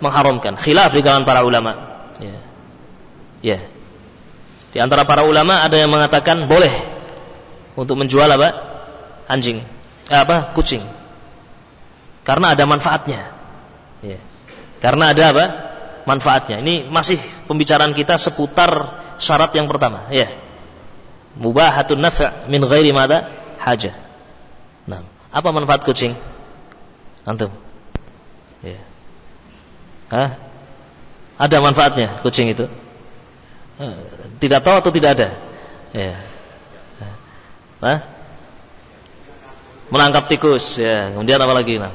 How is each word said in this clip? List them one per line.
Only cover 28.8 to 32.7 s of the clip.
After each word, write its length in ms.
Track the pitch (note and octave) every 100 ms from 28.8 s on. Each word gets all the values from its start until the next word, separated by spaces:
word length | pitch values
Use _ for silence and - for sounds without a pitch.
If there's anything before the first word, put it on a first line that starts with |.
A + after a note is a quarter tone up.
| - - - - - - - - - - - - -
Hah? 240 | A2+ C3+ B2+ - - - - - - - - - -
Ada 240 | C#3+ D3
manfaatnya 480 | C#3+ C3+ C#3+ B2 G#2+ - B2
kucing 260 | - A#2
itu? 160 | A2 A#2+